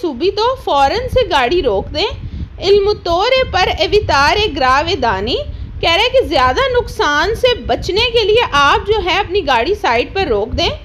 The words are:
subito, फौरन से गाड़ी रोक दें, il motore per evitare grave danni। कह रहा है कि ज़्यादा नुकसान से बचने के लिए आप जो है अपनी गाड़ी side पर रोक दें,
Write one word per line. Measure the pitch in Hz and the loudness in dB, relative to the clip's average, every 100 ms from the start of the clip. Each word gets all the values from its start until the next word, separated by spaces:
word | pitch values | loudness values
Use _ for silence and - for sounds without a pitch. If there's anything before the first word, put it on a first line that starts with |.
| 349 | -4
subito, | 240 349 403 466 523 | -2 -2 0 0 -2
फौरन | - 285 277 381 508 | 0 2 2 0 -2
से | 508 415 | 0 2
गाड़ी | 311 240 349 | 2 2 2
रोक | 277 196 - | 0 0 -2
दें, | 302 427 - - - - - | -4 -4 -4 -10 -10 -10 -4
il | 359 403 403 | 2 4 2
motore | 415 349 339 453 523 523 370 | -2 -2 0 2 2 0 0
per | 415 - 330 | 0 0 0
evitare | 403 392 285 294 392 427 277 | 0 2 2 2 2 0 0
grave | 254 269 330 359 | 2 2 2 0
danni। | 254 190 208 403 605 - - - | 0 -2 -2 -4 -6 -10 -10 -4
कह | 359 339 | 0 2
रहा | |
है | 494 | 2
कि | 508 | 2
ज़्यादा | 285 294 254 294 539 | 2 2 2 2 0
नुकसान | 494 - - 330 294 359 453 | 0 -2 -2 0 0 0 0
से | 494 - | 0 0
बचने | 240 269 - 370 480 | -2 -4 -2 0 0
के | 466 | 0
लिए | 403 427 453 | 2 2 2
आप | 285 285 403 392 | 2 4 2 0
जो | 427 | 0
है | 359 349 | 0 -2
अपनी | 359 392 | 0 -2
गाड़ी | 285 240 269 427 | 0 0 0 -2
side | 294 233 277 381 | 0 0 -2 -2
पर | 359 | -2
रोक | 208 233 | -2 -2
दें, | 254 370 605 | -2 -2 -4